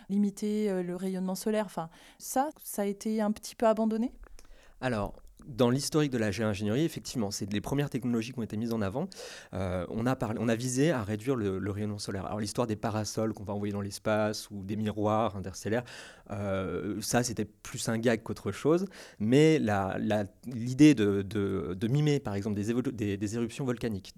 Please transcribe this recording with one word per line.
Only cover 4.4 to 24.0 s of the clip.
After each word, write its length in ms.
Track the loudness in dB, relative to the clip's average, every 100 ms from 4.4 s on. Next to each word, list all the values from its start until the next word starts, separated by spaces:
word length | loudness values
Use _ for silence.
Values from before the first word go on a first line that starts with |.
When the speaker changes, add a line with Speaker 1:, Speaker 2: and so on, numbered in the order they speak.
| -18 -20 -20 -4
Speaker 2:
Alors, 340 | -2 0 -2 -6 -20 -20 -10
dans 240 | 4 4
l'historique 420 | 4 2 2 2
de 60 | 2
la 140 | 0
géo-ingénierie, 540 | 2 0 0 0 2 0
effectivement, 440 | -2 -6 -4 -2
c'est 220 | -2 -4
les 80 | -4
premières 300 | 0 -2 0
technologies 420 | -2 0 0 -2
qui 80 | -6
ont 40 |
été 120 | -6 -4
mises 160 | -2
en 100 | 0
avant. 260 | 0 -2 -4 -8 -14 -16 -10
Euh, 320 | -4 -2 -2 -4
on 160 | -2 -2
a 100 | 0
parlé, 240 | -2 -2
on 60 | 0
a 80 | 0
visé 360 | 0 2 2
à 120 | 2
réduire 320 | -2 -2 -2 0
le, 240 | 0 0
le 120 | -2
rayonnement 280 | -2 -4 -4
solaire. 260 | -6 -6 -4
Alors, 140 | -4
l'histoire 260 | -4 -2 -2
des 120 | -2
parasols 560 | -2 -2 -2 -2 -2
qu'on 100 | -2
va 100 | -6
envoyer 200 | -4 -2
dans 80 | -4
l'espace 680 | -6 -4 0 2 2 -2 -8
ou 120 | -10
des 140 | -6 -2
miroirs 580 | -2 0 2 4 2 -2
interstellaires, 480 | -8 -6 -2 -2 -2 -12 -18 -20 -10
euh, 680 | -6 -2 -2 -2 -4 -4 -4
ça, 220 | 0 0
c'était 200 | 0 -2
plus 460 | -6 -8 -12 -6 -2
un 80 | 2
gag 260 | 2 2
qu'autre 300 | -2 -6 -6
chose. 320 | 0 2 2 0 -8 -18 -4
Mais 400 | 4 6 8 6
la, 380 | 4 2 0 -2
la, 240 | 0 0 0 -8 -10
l'idée 500 | -6 -2 8 10 10
de, 280 | 6 2
de, 520 | 0 -2 0 0 -2 -2
de 100 | 0
mimer, 320 | 2 4 2
par 140 | 0 -2
exemple, 200 | -2 0
des 160 | 0
évo-, 100 | 0
des, 360 | -2 -2 -2 0
des 180 | -2 -2
éruptions 300 | -4 -2 -4
volcaniques, 480 | -2 -4 -4